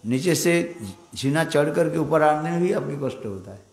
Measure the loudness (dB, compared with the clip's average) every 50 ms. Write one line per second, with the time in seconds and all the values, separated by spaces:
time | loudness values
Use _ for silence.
0 | -2 -2 -2 0 2 0 0 2 2 2 2 2 0 -4 -8 -12 -12 -12 -14 -16
1 | -20 _ -10 -4 -2 0 0 0 0 2 2 2 2 4 2 2 0 2 2 -2
2 | 0 2 4 4 6 4 4 2 0 -2 0 0 2 2 0 0 -2 -4 -6 -4
3 | -6 -6 -6 -6 -10 -10 -10 -10 -12 -14 -16 -18 -20 _